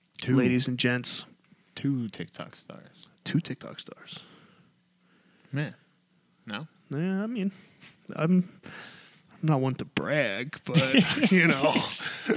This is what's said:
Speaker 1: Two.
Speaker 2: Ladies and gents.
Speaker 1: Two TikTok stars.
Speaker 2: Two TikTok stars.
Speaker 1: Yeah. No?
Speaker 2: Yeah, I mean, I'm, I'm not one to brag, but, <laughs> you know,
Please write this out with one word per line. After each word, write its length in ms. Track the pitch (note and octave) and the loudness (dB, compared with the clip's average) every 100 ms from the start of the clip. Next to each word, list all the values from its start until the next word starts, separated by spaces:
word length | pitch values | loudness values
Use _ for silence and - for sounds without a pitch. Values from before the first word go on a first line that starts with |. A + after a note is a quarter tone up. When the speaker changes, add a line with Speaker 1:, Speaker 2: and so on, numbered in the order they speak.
| _ - | _ -10
Speaker 1:
Two. 160 | - C3 | 0 4
Speaker 2:
Ladies 320 | B2 B2 B2+ | 4 2 0
and 100 | B2 | 0
gents. 460 | B2 B2 A#2+ - - _ _ _ _ - | 0 0 -2 -4 -6 _ _ _ _ -6
Speaker 1:
Two 340 | C#3 C3+ A2+ | -2 -2 -4
TikTok 460 | - F2+ - - - | -8 -12 -12 -14 -14
stars. 520 | - - - - - _ | -18 -20 -20 -20 -20 _
Speaker 2:
Two 160 | - D3 | -4 -4
TikTok 400 | - B2+ - - | -4 -10 -14 -16
stars. 400 | - - - - - - - _ _ _ _ _ _ _ _ _ _ | -18 -20 -18 -18 -20 -20 -20 _ _ _ _ _ _ _ _ _ _
Speaker 1:
Yeah. 180 | C3+ D3 - _ _ _ _ _ _ - | -6 -6 -8 _ _ _ _ _ _ -10
No? 220 | G#2 D#3 _ _ | -10 -10 _ _
Speaker 2:
Yeah, 340 | C#3 F3+ F#3+ | -4 -2 -2
I 40 | A3 | -4
mean, 240 | A#3+ F#3+ - - _ - - - - | -4 -4 -4 -18 _ -20 -20 -14 -2
I'm, 340 | D#3+ F#3 F3+ - - - - - - - _ | 4 4 2 -6 -20 -18 -18 -20 -20 -20 _
I'm 60 | - | -4
not 200 | D#3 C#3+ | 2 2
one 140 | C3 B2+ | 2 -2
to 100 | - | -4
brag, 720 | - D#2 D3+ B2 G2 C3 - - | -4 0 0 0 -2 -6 -10 0
but, 560 | - C3 B3+ - - | 2 4 4 2 2
<laughs> 100 | C4 | 4
you 160 | F#3 E3+ | 6 6
know, 260 | C#3 C#3 - - - - - - | 6 4 2 2 0 -2 -8 -2